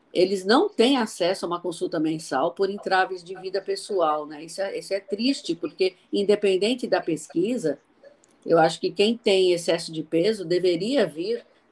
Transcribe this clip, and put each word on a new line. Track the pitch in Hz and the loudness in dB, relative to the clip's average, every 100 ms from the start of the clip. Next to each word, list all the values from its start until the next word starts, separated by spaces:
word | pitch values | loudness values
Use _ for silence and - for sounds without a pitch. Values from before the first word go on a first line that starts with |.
| _ | _
eles | - 185 196 | 2 2 2
não | 185 269 415 | 4 4 4
têm | - 240 269 | 4 4 4
acesso | 214 - 175 190 | 0 0 -2 0
a | 175 | -4
uma | 175 | -4
consulta | 180 165 180 165 | -6 -6 -4 -2
mensal | 156 160 - 131 135 | -2 -4 -4 -2 0
por | - 196 | 0 -2
entraves | 202 190 185 185 185 | -4 0 0 0 -4
de | 170 180 | -12 -12
vida | 185 190 | -6 -6
pessoal, | 190 196 - 190 156 151 147 | -4 -6 -2 0 2 0 -4
né? | 151 | -12
Isso | 165 196 | -12 -8
é, | 196 170 | -6 -8
isso | 165 | -6
é | 196 | -6
triste, | - 208 247 269 - | -4 -2 -2 -2 -4
porque, | 165 151 - 185 - _ | -6 -6 -2 -2 -2 _
independente | 202 196 202 196 185 208 254 196 | 0 2 2 2 2 0 -2 0
da | - | 0
pesquisa, | - 156 - 165 202 247 156 - _ _ - _ _ _ | 0 -4 -4 -2 -2 0 -2 -4 _ _ -20 _ _ _
eu | - 165 | 0 4
acho | 165 - | 4 2
que | 185 | -4
quem | 165 208 226 | 0 0 0
tem | 214 190 185 | 2 4 4
excesso | 170 170 165 165 | 2 0 -2 -4
de | 160 | -8
peso | 156 165 202 208 | -2 0 2 0
deveria | 165 180 180 165 214 277 180 | -2 0 2 0 0 0 0
vir | 156 190 233 - _ _ | -2 -6 -6 -8 _ _